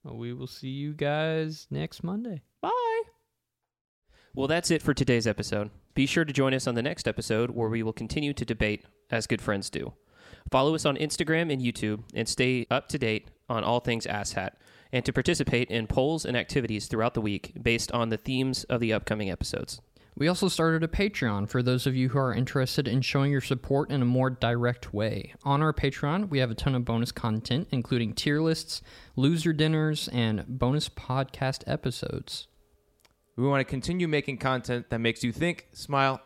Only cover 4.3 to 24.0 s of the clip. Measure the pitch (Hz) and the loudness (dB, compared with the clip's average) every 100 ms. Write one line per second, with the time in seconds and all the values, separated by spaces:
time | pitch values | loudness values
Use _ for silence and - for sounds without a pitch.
4.3 | - 139 165 - 160 - 135 131 120 113 | -4 0 0 2 2 2 2 4 4 2
5.3 | 104 110 104 104 - _ - 135 170 156 | 0 -2 -4 -4 -10 _ 0 2 2 2
6.3 | 135 135 131 127 120 127 170 - 107 - | 2 2 2 0 0 -2 -2 -4 -4 0
7.3 | 110 120 117 110 113 110 - 113 156 147 | 0 2 0 -2 0 -2 -4 -4 -2 -2
8.3 | 139 117 113 107 104 - _ _ 120 - | -4 -4 0 0 0 -6 _ _ -4 -2
9.3 | 117 - 101 95 - - - _ _ - | -2 0 -2 -2 -6 -8 -10 _ _ -20
10.3 | - - 131 143 160 151 135 151 - 156 | -16 0 4 4 2 0 0 -2 -2 0
11.3 | 160 170 135 120 113 107 107 - - 113 | 2 2 0 -2 0 -2 -2 -4 -4 -2
12.3 | - 127 127 117 127 - 151 117 110 - | 2 2 2 0 -2 0 -2 0 -2 -6
13.3 | _ - 113 101 120 - 113 - 104 101 | _ -4 -2 2 2 2 -2 -2 -4 -4
14.3 | - 92 _ - - _ 127 127 131 127 | -4 -6 _ -20 -20 _ -2 0 2 2
15.3 | 170 135 120 123 117 110 - 135 160 - | 2 2 2 2 -2 0 2 2 0 0
16.3 | 120 - 143 117 104 - 113 113 - 104 | -2 0 -2 0 -2 -2 0 0 0 -2
17.3 | 98 - - 117 117 - 120 113 110 - | -2 -6 -2 0 2 0 0 0 -2 -2
18.3 | 131 131 123 - 123 117 107 - 110 98 | 0 0 -2 -2 0 2 0 0 -2 -2
19.3 | 85 - - - - _ _ - - 156 | -4 -4 -6 -8 -12 _ _ -20 -2 0
20.3 | 180 190 - 165 160 165 - 202 - 120 | 2 2 4 2 2 0 0 0 0 0
21.3 | 101 104 127 123 127 139 127 127 139 131 | 0 0 0 2 2 2 2 2 2 0
22.3 | 110 127 139 127 - 131 127 123 139 139 | 0 0 0 0 0 2 0 2 2 2
23.3 | 139 - 127 - 139 156 143 | 2 0 -4 2 0 2 2